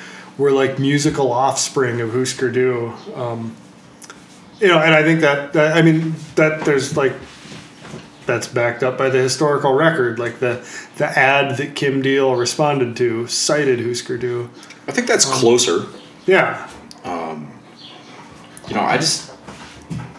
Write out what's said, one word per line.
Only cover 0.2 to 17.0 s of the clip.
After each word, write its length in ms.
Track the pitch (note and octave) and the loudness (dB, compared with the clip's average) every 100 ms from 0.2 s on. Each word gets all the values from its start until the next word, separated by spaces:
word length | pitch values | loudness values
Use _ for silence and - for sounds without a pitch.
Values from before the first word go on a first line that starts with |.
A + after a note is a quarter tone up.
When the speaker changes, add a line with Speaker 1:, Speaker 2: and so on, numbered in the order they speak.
| - - | -18 -2
Speaker 1:
were, 140 | C#3 | 2
like, 280 | C3+ C3 C3 | 4 2 2
musical 540 | C#3 C#3+ D3+ C#3+ C3 | 0 2 0 0 0
offspring 680 | A#2+ C3+ - - D3 B2 A#2+ | 2 0 0 -4 -2 -2 -2
of 100 | A2+ | -2
Husker 380 | A#2+ B2+ - B2+ | -2 -4 -2 -2
Du. 420 | B2 B2+ A#2+ A#2 A2+ - | 0 0 0 -6 -10 -14
Um, 420 | C#3 A#2+ A#2 A2+ A2+ - - - - - - - - - - | -10 -8 -8 -10 -12 -20 -20 -20 -20 -20 -20 -20 -20 -20 0
you 80 | G3+ | 4
know, 100 | E3+ | 6
and 160 | D#3+ | 6
I 80 | D#3 | 6
think 180 | D#3 D#3+ | 6 4
that, 340 | D3+ C#3+ C#3+ | 4 2 0
that, 220 | D#3+ D#3 E3 | 2 4 6
I 60 | |
mean, 320 | D#3+ D#3+ D#3+ D#3 - - | 6 4 0 -6 -4 2
that 280 | D#3 D#3 | 2 2
there's, 320 | - C#3 C3 D3+ | 0 0 0 0
like, 160 | C3+ C3 - - - - - - - - - - | 0 -2 -14 -20 -18 -18 -20 -20 -18 -18 -18 -10
that's 220 | - A#2 - | -4 -4 -2
backed 360 | B2 A#2+ A#2 | -2 -2 -2
up 120 | C3 B2+ | -4 0
by 140 | C3+ | 0
the 80 | C3 | 2
historical 560 | C3 - D3+ C#3 C#3+ | 0 0 0 2 2
record. 440 | C3+ D#3+ D#3 A#2+ A2+ | 4 4 2 -2 -2
Like, 180 | A#2 A2+ | -6 -2
the, 260 | B2 A2 - - - - | -4 -4 -8 -16 -16 -6
the 100 | D3 - | -2 2
ad 380 | C3 C#3 C3+ B2+ | 4 4 0 -2
that 160 | C#3+ | -6
Kim 260 | - C#3+ C3+ | -2 -2 0
Deal 320 | C3+ C#3 C3+ B2 | 0 2 2 2
responded 600 | A#2+ - D3 C#3 A#2+ A2+ | -2 0 0 2 -2 0
to 280 | A#2+ A2+ A#2 | 0 0 -4
cited 540 | - - D3+ C#3 A#2+ | -4 0 2 2 0
Husker 320 | A2+ A#2+ - B2 | 0 -4 -6 -6
Du. 320 | B2 A#2+ A#2+ - - - - | -4 -4 -8 -14 -20 -14 -6
Speaker 2:
I 60 | |
think 140 | - A#3 | -4 0
that's 180 | A3+ C3+ | 0 2
Speaker 1:
Um, 60 | |
Speaker 2:
closer. 540 | C3 A#2 B2 F#2 F2 - - - - | 4 4 6 4 0 -4 -12 -20 -8
Speaker 1:
Yeah. 440 | - F#3 - - - - - - | 2 4 2 -4 -12 -18 -20 -16